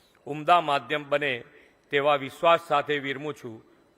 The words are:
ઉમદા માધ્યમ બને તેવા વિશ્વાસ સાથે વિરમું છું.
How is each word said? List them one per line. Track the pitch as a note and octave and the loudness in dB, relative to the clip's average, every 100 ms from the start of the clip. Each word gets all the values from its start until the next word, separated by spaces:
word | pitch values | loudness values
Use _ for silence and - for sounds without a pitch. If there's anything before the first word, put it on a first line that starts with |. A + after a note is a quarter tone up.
| _ _ - | _ _ -12
ઉમદા | D3+ D3+ F3 | -4 4 4
માધ્યમ | D3+ C#3+ A#2+ D3+ C#3+ | 4 -2 0 -6 -2
બને | D3 C#3+ A#2+ - - _ _ - | -2 -2 -4 -8 -20 _ _ -4
તેવા | C#3+ C#3+ C#3+ | 0 2 2
વિશ્વાસ | C3+ - E3 E3 - | -2 0 2 2 2
સાથે | C#3+ D3 D3 | -2 0 -4
વિરમું | C3+ C3+ D3+ | -4 -8 -10
છું. | - B2 A2 _ _ _ | -12 -14 -18 _ _ _